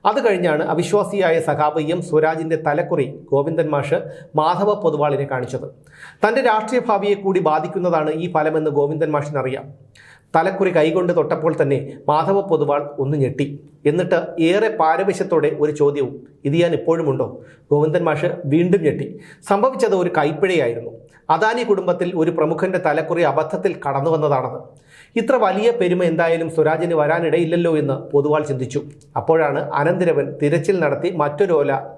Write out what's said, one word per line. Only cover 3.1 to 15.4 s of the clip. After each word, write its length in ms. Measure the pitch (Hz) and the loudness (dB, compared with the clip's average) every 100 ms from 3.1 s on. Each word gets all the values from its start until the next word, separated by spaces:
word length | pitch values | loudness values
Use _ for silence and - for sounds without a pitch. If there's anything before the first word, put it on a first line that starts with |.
| - - | -6 -2
ഗോവിന്ദൻ 380 | 139 147 160 151 | 0 0 -2 0
മാഷ് 260 | 147 135 165 - - - 156 | -2 0 -4 -4 -16 -6 -2
മാധവ 300 | 156 180 202 208 | 0 0 0 0
പൊതുവാളിനെ 420 | 170 151 147 143 139 | 0 0 0 0 -4
കാണിച്ചത്. 340 | 127 120 123 - - _ - - - | -6 -6 -8 -10 -16 _ -20 -20 -2
തൻ്റെ 160 | 214 233 247 | 0 2 2
രാഷ്ട്രീയ 320 | 214 220 247 233 | 0 0 -4 0
ഭാവിയെ 280 | 202 202 202 | -2 0 -2
കൂടി 180 | 190 180 156 | 0 0 2
ബാധിക്കുന്നതാണ് 640 | 156 156 185 175 165 151 156 | 0 -2 -4 -2 0 -2 -4
ഈ 60 | 170 160 | -4 -2
ഫലമെന്ന് 360 | 156 160 156 143 | -2 -2 -2 0
ഗോവിന്ദൻ 340 | 143 160 156 147 | -2 -2 -2 -2
മാഷിനറിയാം. 500 | 147 147 131 131 - - - - - - _ 165 | -4 -6 -6 -8 -12 -20 -20 -20 -20 -20 _ 0
തലക്കുറി 340 | 175 190 190 170 | 0 0 0 2
കൈകൊണ്ട് 360 | 156 175 175 170 | 2 2 0 0
തൊട്ടപ്പോൾ 340 | 147 160 156 147 | 0 0 -2 0
തന്നെ 160 | 139 135 - - - | 0 0 -4 -6 0
മാധവ 300 | 151 180 196 190 | 0 2 0 2
പൊതുവാൾ 320 | 156 143 147 143 - | 0 2 0 -2 -4
ഒന്ന് 140 | 135 147 | -2 0
ഞെട്ടി. 240 | 127 - 147 143 - _ 143 | 0 -2 -4 -6 -18 _ 0
എന്നിട്ട് 280 | 160 180 175 170 - 165 | 0 0 0 -2 0 2
ഏറെ 200 | 196 220 156 | 2 0 2
പാരവശ്യത്തോടെ 680 | 160 170 196 185 180 165 | 2 2 0 -2 0 2